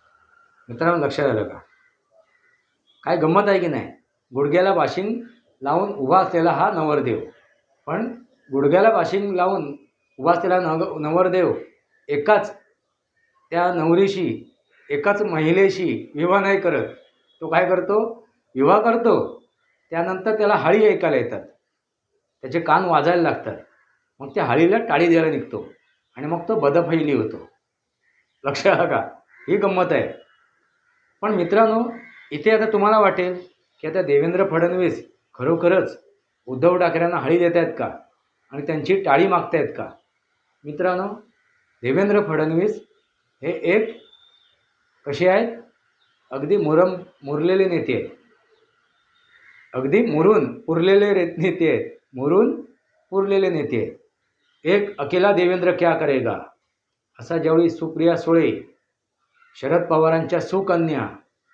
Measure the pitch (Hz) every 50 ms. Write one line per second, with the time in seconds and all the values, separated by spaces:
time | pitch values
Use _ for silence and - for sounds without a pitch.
0 | _ _ _ _ _ _ _ _ _ _ _ _ _ - 120 - 160 170 175 170
1 | 147 131 - - 147 135 117 107 101 - - - - _ _ _ _ _ _ _
2 | _ _ _ _ _ _ _ _ _ _ _ _ _ _ _ _ _ _ _ _
3 | - - 170 165 147 160 170 196 208 202 196 190 175 170 143 120 101 87 - _
4 | _ _ _ _ _ _ 123 131 143 143 147 175 185 196 190 175 151 131 - 180
5 | 190 214 233 247 - - - _ _ _ _ _ 131 139 151 175 196 202 - 139
6 | 135 131 160 190 185 - - 170 160 165 151 139 175 208 196 170 156 156 147 143
7 | 127 123 110 - - - - _ _ _ _ _ _ _ _ _ _ - 156 196
8 | 226 240 - - - _ _ _ _ - 135 139 135 139 160 185 202 226 - 190
9 | 165 - 180 196 202 202 190 180 180 190 202 185 156 143 143 - _ _ _ _
10 | _ _ _ - 131 160 175 170 180 185 180 185 180 160 160 160 - - 151 156
11 | 151 151 160 175 185 185 175 185 175 143 117 - - - _ _ _ _ _ _
12 | _ - 147 143 - - 214 196 - - - - _ _ _ _ _ _ _ _
13 | _ _ _ _ _ _ _ _ _ - 160 170 180 180 180 165 156 165 170 180
14 | 196 196 196 190 175 131 110 - - - _ _ _ _ _ _ _ - 143 143
15 | 147 202 202 202 214 208 170 156 156 156 170 190 196 190 - - 180 160 127 -
16 | - - - 147 160 175 185 202 196 196 196 190 - 175 151 131 104 - - -
17 | - _ _ _ _ _ _ - 165 156 160 170 180 175 185 185 165 - 202 214
18 | 226 226 - - - _ _ _ _ _ - 131 135 151 190 214 214 226 226 226
19 | 233 226 185 143 - - - - _ _ _ _ _ _ _ _ _ - 165 165
20 | 170 185 190 185 - 220 214 214 214 208 208 170 - 160 185 220 214 208 185 165
21 | 175 160 147 127 117 - 110 95 - - - _ _ _ _ _ _ _ _ _
22 | _ _ _ _ _ _ _ _ - 131 131 170 165 - 151 170 190 180 165 147
23 | 143 160 180 175 165 151 127 - - - 98 87 - _ _ _ _ _ _ _
24 | _ _ _ - 135 139 - 208 165 131 120 147 165 175 196 233 226 - 151 143
25 | 170 170 165 165 160 160 147 135 - - - 107 - - - _ _ _ _ _
26 | _ _ _ - 139 151 170 170 170 - 220 170 143 143 143 170 170 165 165 165
27 | 156 147 139 117 107 107 - - - - _ _ _ _ _ _ _ _ _ _
28 | _ _ _ _ _ _ _ _ - 139 139 - - 196 180 156 175 160 147 107
29 | 95 - - - _ _ _ - - - 170 208 196 196 185 180 180 143 156 127
30 | 101 90 - - - _ _ _ _ _ _ _ _ _ _ _ _ _ _ _
31 | _ _ _ _ - 214 214 185 175 160 196 208 226 214 220 226 240 - - -
32 | - - - - - - 147 151 - 214 220 208 220 220 214 202 196 208 220 214
33 | 208 190 175 - 180 180 180 180 180 - _ _ _ _ _ _ - 156 156 190
34 | 180 139 143 143 151 170 175 185 196 - 160 165 170 175 180 185 180 160 123 117
35 | - - _ _ _ _ _ - 123 143 165 165 175 175 185 185 135 - - -
36 | _ _ _ _ _ _ _ _ _ - 131 127 139 170 180 180 180 170 160 165
37 | 170 175 175 156 127 135 165 175 175 170 170 175 165 - - - 123 101 - -
38 | - _ _ _ _ _ _ _ _ _ 131 143 143 147 160 151 135 - 190 196
39 | 190 170 135 143 180 196 180 170 - - - 160 147 - - - 104 90 - -
40 | _ _ _ _ _ _ _ _ _ _ _ _ - 147 151 147 180 185 180 185
41 | 190 202 208 - - _ _ _ _ _ _ _ _ _ _ _ - 120 139 170
42 | 202 202 202 208 - 147 156 156 156 156 160 165 190 214 - - - _ _ _
43 | _ _ _ _ _ _ _ _ - 156 180 - - 170 185 220 226 226 - -
44 | - _ _ _ _ _ _ _ _ _ _ _ _ _ _ _ _ _ _ _
45 | - 143 139 - 175 180 185 208 233 233 - - - _ _ _ _ _ _ _
46 | _ _ _ _ _ - 127 139 147 151 196 202 165 151 156 160 180 185 180 175
47 | - - _ _ 143 139 147 151 156 175 190 190 190 180 175 156 123 - 123 104
48 | - - - - _ _ _ _ _ _ _ _ _ _ _ _ _ _ _ _
49 | _ _ _ _ _ _ _ _ _ - - - - _ - 127 131 139 151 214
50 | 247 220 151 151 160 196 220 - 131 120 120 - - - 160 165 170 190 196 202
51 | 202 202 196 190 175 170 - - 160 185 180 185 165 156 135 110 - - - -
52 | _ _ - 123 131 147 170 196 240 - - - - - _ _ _ _ _ _
53 | _ - 180 196 196 202 196 196 190 135 123 151 143 - 127 113 - - - -
54 | _ _ _ _ _ _ _ _ _ _ _ _ - 156 180 202 202 - - -
55 | 139 - - 180 185 202 202 175 180 175 185 180 175 180 170 175 170 170 160 160
56 | 156 147 139 131 113 113 101 92 - - _ _ _ _ _ _ _ _ _ _
57 | _ _ _ - 120 - 170 165 156 160 160 165 175 165 165 - 165 156 - 147
58 | 160 170 165 165 - 165 165 165 156 123 - - - - _ _ _ _ _ _
59 | _ _ _ _ _ _ _ _ _ _ _ - - 135 165 170 170 - 165 156
60 | 160 160 160 165 165 - 180 165 - - - 190 196 185 180 170 165 160 151 131
61 | 107 98 90 - _ _ _ _ _ _